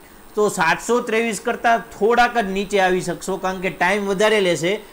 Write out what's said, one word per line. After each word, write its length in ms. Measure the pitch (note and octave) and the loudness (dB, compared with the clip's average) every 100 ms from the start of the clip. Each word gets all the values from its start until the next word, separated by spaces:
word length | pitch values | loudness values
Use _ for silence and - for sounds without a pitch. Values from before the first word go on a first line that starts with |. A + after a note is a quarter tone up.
| - - - G#3 | -20 -20 -8 0
તો 140 | G#3 | 0
સાતસો 500 | F#3+ D#3+ F3 - A#3+ | 2 0 0 0 -2
ત્રેવીસ 400 | A#3+ A3 A#3 G3+ | 0 -2 -2 -2
કરતાં 400 | A#3+ A3 A#3 A3+ | -4 -2 0 0
થોડાક 580 | - - G#3 A#3 A#3+ A#3 | -2 -2 2 4 4 2
જ 80 | G3 | -2
નીચે 340 | F#3+ G3+ G3+ | -4 -2 2
આવી 220 | F#3 F#3 | 2 2
શકશો, 360 | E3 D#3 - F#3 | -2 -6 -6 -4
કારણ 220 | F#3 F#3+ | -4 -4
કે 100 | F#3 | -6
ટાઇમ 360 | - F3 G#3 G3 | -2 0 0 -2
વધારે 340 | F#3+ G#3+ G#3+ | 2 2 4
લેશે, 400 | F#3 D#3 E3+ A3 - | 2 0 -2 -4 -8